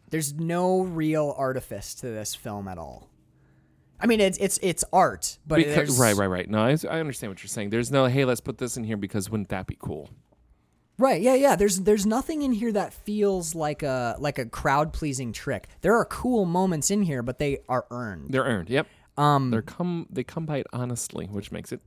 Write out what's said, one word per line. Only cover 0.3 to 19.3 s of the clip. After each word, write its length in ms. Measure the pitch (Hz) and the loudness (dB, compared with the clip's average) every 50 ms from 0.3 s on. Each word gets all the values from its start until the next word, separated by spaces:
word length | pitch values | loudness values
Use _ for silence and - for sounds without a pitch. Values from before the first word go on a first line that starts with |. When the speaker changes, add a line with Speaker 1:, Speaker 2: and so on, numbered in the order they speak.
| 143 | -4
Speaker 1:
no 460 | 156 165 165 170 175 180 185 185 185 | -4 -4 -2 0 0 2 2 2 2
real 500 | 185 185 170 160 156 156 156 156 151 143 131 135 | 0 -2 -2 -2 0 2 2 2 0 0 -2 -2
artifice 560 | 135 131 127 127 - - 110 101 101 - - | -2 -2 -2 -4 -6 -8 -10 -10 -10 -12 -12
to 100 | - - 123 | -10 -8 -8
this 260 | 110 107 107 - - | -8 -6 -6 -8 -8
film 320 | - - 120 104 104 98 95 | -8 -8 -8 -6 -6 -6 -8
at 80 | 92 | -8
all. 320 | 85 80 69 60 58 - - _ _ _ _ _ _ _ _ _ _ _ _ _ _ _ _ _ - | -10 -12 -12 -14 -18 -20 -20 _ _ _ _ _ _ _ _ _ _ _ _ _ _ _ _ _ -2
I 60 | - | 2
mean, 140 | 233 226 214 | 2 4 6
it's, 160 | 202 190 180 - | 4 4 2 0
it's, 200 | 202 185 - - | -2 -2 0 0
it's 220 | - 185 165 - - - | 0 0 0 -2 -2 2
art, 460 | - 185 175 135 98 87 - - - - _ | 4 4 4 4 2 -2 -8 -10 -10 -12 _
but 100 | 147 156 | 2 2
Speaker 2:
Because, 180 | 160 156 147 147 | 4 4 4 2
Speaker 1:
there's 240 | 156 147 147 131 123 | 2 2 4 4 6
Speaker 2:
right, 180 | 123 110 101 | 6 6 6
right, 100 | 101 101 | 4 2
right. 240 | 95 92 90 90 - | 2 0 -2 -2 0
No, 80 | 107 110 | 0 2
I, 180 | 110 123 147 156 - - | 4 4 2 2 0 -2
I 100 | - 160 | -4 -4
understand 300 | 160 147 127 - - 104 | -4 -4 -6 -8 -8 -10
what 100 | 92 - | -10 -12
you're 60 | - 98 | -12 -10
saying. 220 | - 120 101 101 | -8 -6 -4 -2
There's 200 | 110 117 120 120 | 0 0 0 2
no, 160 | 139 135 131 | 4 4 4
"Hey, 180 | 127 123 139 135 | 4 4 4 4
let's 160 | 127 123 - | 2 2 0
put 180 | - - 113 - | -4 -8 -8 -6
this 180 | 127 117 - | -6 -6 -6
in 60 | 131 110 | -6 -4
here 120 | 110 110 | -4 -4
because 340 | 101 98 95 - 107 92 98 | -4 -4 -4 -4 -4 -4 -2
wouldn't 200 | 110 107 98 - | -4 -6 -4 -4
that 160 | 104 95 92 - | -6 -6 -6 -8
be 80 | - - | -10 -10
cool?" 320 | - - 78 76 71 - - - _ _ _ _ _ _ _ _ _ _ _ _ _ _ _ - | -8 -8 -8 -8 -10 -14 -18 -20 _ _ _ _ _ _ _ _ _ _ _ _ _ _ _ 2
Speaker 1:
Right, 240 | 247 269 220 156 | 2 4 4 4
yeah, 120 | 202 254 269 | 4 4 4
yeah. 220 | 254 277 277 196 | 6 6 4 4
There's, 240 | 175 202 208 180 190 | 4 4 2 2 2
there's 240 | 185 208 208 220 190 | 2 4 4 4 4
nothing 380 | 214 220 254 262 - 330 302 | 2 2 0 0 -2 -2 -2
in 100 | 285 269 | 0 0
here 200 | 240 202 233 233 | 0 0 0 0
that 200 | 202 202 180 - | 0 -2 -2 -4
feels 600 | - - - - 208 214 202 202 190 185 170 160 165 | -8 -10 -8 -6 -2 2 2 2 2 0 -2 -4 -4
like 280 | 165 151 151 147 - | -4 -2 -4 -2 -2
a, 340 | 156 139 131 127 123 117 - - | -2 -2 -2 -2 -2 -2 -4 -2
like 200 | 143 147 - - | -4 -4 -2 -4
a 60 | 123 | -6
crowd-pleasing 880 | 117 - - - 147 139 147 156 160 - - 160 147 135 127 127 117 | -6 -6 -2 0 2 4 4 2 0 -2 -4 -4 -4 -4 -4 -6 -6
trick. 340 | - - - 147 120 95 - - - - | -8 -6 -6 -6 -6 -6 -8 -12 -12 -2
There 160 | - 175 226 | 2 4 4
are 80 | 233 180 | 4 2
cool 400 | - - - - 254 247 220 190 | 0 -4 -4 0 2 2 2 2
moments 460 | 170 170 180 190 190 170 151 135 - | 2 2 2 2 2 0 0 0 0
in 120 | 196 208 | 2 2
here, 200 | 202 165 143 127 | 2 2 0 -2
but 160 | 117 123 127 - | -2 -4 -4 -2
they 220 | 151 143 139 - - - | -2 -2 -2 -2 -2 -2
are 160 | 127 123 - - | -2 -2 -2 -4
earned. 420 | 120 123 123 110 95 78 69 - | -8 -8 -8 -8 -8 -10 -6 -2
Speaker 2:
They're 120 | 131 131 120 | -2 0 0
earned. 240 | 127 117 95 82 95 | 0 0 -2 -2 0
Yep. 180 | 123 143 - - _ _ _ _ _ | 0 0 0 -2 _ _ _ _ _
Speaker 1:
Um, 340 | 139 147 147 | 2 4 6